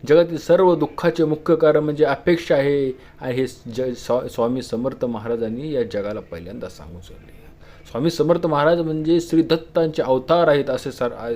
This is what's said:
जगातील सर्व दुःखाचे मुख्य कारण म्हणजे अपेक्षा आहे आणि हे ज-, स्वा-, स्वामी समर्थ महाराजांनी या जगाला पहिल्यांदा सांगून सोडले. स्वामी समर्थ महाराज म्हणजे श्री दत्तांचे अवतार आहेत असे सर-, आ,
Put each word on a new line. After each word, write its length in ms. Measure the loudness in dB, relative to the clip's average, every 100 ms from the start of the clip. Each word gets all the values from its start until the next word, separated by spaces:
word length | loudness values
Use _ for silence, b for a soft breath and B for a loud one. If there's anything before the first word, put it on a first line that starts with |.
| 6
जगातील 280 | 6 6 -2
सर्व 380 | 2 4 6
दुःखाचे 500 | 4 0 0 -2 2
मुख्य 320 | 0 0 2 4
कारण 280 | 4 4
म्हणजे 200 | 0 0
अपेक्षा 500 | 0 2 0 0 2
आहे 440 | 2 2 2 0 -4 B B
आणि 140 | -6
हे 120 | -2 -4
ज-, 460 | -6 -12 -6 -4 -6
स्वा-, 300 | -2 -2 -2
स्वामी 360 | -2 -2 -2
समर्थ 420 | -4 -4 -4 -4
महाराजांनी 680 | -6 -6 -6 -4 -4 -6 -4
या 100 | -4
जगाला 380 | -2 -4 -6 -8
पहिल्यांदा 480 | -10 -14 -14 -12 -14
सांगून 320 | -14 -18 -18
सोडले. 360 | -18 -20 -20 -20 -20 -20 B B -10
स्वामी 200 | -4 -4
समर्थ 360 | 0 2 2 2
महाराज 340 | 0 2 2
म्हणजे 400 | 0 -4 0 0
श्री 220 | 2 0
दत्तांचे 600 | 2 -2 -2 -2 -2 -2
अवतार 460 | 0 0 2 2 4
आहेत 220 | 2 0
असे 220 | -4 -6
सर-, 200 | -4 -6
आ, 180 | -4 -8